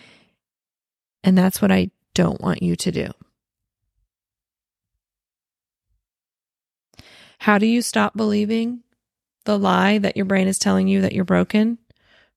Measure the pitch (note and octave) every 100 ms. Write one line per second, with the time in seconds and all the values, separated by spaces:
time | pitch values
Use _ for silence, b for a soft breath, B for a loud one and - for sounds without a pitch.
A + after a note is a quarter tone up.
0 | B B B B _ _ _ _ _ _
1 | _ _ F#3+ F#3 F#3 - G3 F#3+ F3+ -
2 | _ - E3+ - - - F3 E3+ F3+ -
3 | - - - _ _ _ _ _ _ _
4 | _ _ _ _ _ _ _ _ _ _
5 | _ _ _ _ _ _ _ _ _ _
6 | _ _ _ _ _ _ _ _ _ -
7 | B B B B - G3+ A3 A#3+ - A3+
8 | G#3 G3+ A3 G#3 G#3 A3+ A#3 A#3+ - _
9 | _ _ _ _ - G#3 G3 F#3 F#3+ G#3
10 | G3 - F#3+ F#3+ F#3 G3 G3+ F#3+ F#3+ G3
11 | F#3+ - F#3 F3+ F3+ G#3+ A3 A#3 _ b
12 | b b b